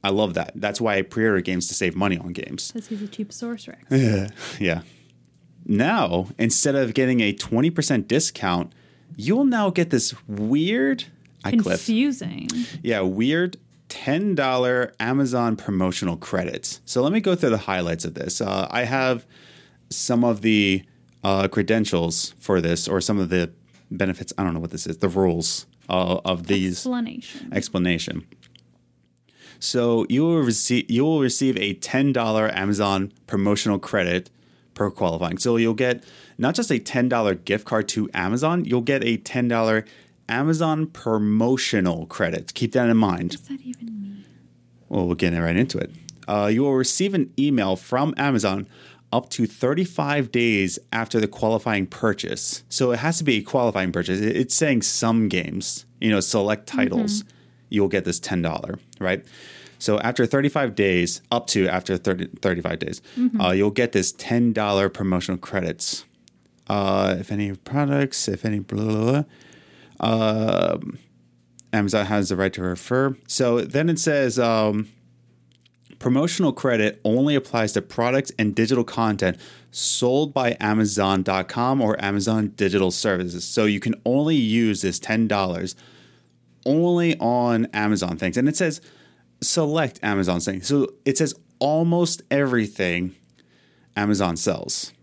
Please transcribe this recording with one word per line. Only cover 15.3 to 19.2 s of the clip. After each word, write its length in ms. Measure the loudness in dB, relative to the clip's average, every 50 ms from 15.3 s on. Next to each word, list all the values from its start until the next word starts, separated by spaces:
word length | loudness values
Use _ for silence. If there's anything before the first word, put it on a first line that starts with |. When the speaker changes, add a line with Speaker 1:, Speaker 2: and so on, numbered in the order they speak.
| 2 0 2 0 0
Speaker 1:
promotional 580 | -2 -2 -2 0 0 0 0 0 -2 -4 -4 -4
credits. 640 | -6 -6 -4 -4 -2 -2 -4 -6 -8 -10 -10 -12 -12 _
So 160 | -4 0 0
let 100 | 2 2
me 80 | 0 0
go 160 | 2 2 2
through 140 | 2 2 2
the 80 | 2
highlights 480 | 0 0 -2 -2 0 0 -2 -2 -4 -6
of 80 | -10 -8
this. 260 | -8 -6 -6 -4 -4
Uh, 280 | -2 -2 0 -2 -2 -2
I 140 | -2 -2 -2
have 420 | 0 0 0 0 0 0 -2